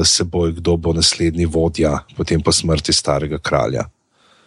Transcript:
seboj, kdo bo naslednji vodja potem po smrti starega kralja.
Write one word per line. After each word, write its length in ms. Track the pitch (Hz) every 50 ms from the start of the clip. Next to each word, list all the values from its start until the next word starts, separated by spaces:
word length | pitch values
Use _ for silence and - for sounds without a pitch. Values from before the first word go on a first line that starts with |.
seboj, 500 | 82 - - - 95 85 90 90 85 82 80
kdo 220 | 85 85 87 85
bo 160 | 85 82 87
naslednji 540 | 80 80 78 - - - 87 82 78 85 87
vodja 580 | 80 78 82 80 85 78 - 80 76 71 65 - -
potem 320 | - - 90 - 87 80
po 100 | 73 -
smrti 400 | - - - 82 80 76 - -
starega 480 | 80 - - 78 73 69 76 76 78 73
kralja. 480 | - - 73 69 60 57 65 57 - - - _ _ _ _ _ _ _ _ _ _